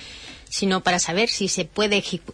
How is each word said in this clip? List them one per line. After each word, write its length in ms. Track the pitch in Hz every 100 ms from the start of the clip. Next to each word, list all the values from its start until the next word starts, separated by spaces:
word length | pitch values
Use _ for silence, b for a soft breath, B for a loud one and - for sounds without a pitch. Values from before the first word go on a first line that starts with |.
| B B B B B
sino 320 | - 196 185
para 180 | 185 175
saber 300 | - 175 233
si 180 | - 190
se 180 | - 170
puede 320 | - 208 202
eje-, 240 | - 180 -